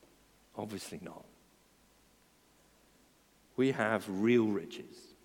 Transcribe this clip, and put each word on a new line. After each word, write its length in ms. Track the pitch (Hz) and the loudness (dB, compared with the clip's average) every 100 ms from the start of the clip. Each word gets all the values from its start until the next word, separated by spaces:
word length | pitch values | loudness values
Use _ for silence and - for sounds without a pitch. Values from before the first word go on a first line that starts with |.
| _ _ _ _ _ - | _ _ _ _ _ -12
Obviously 440 | 104 98 - 80 | -10 -10 -12 -14
not. 220 | 87 - - _ _ _ _ _ _ _ _ _ _ _ _ _ _ _ _ _ _ _ _ _ _ - | -14 -18 -20 _ _ _ _ _ _ _ _ _ _ _ _ _ _ _ _ _ _ _ _ _ _ 0
We 160 | 131 | 2
have 320 | 131 107 107 101 | 2 2 0 -2
real 380 | 95 113 120 110 | 0 4 6 4
riches. 500 | 98 82 - - - - - | 0 -4 -12 -16 -18 -20 -20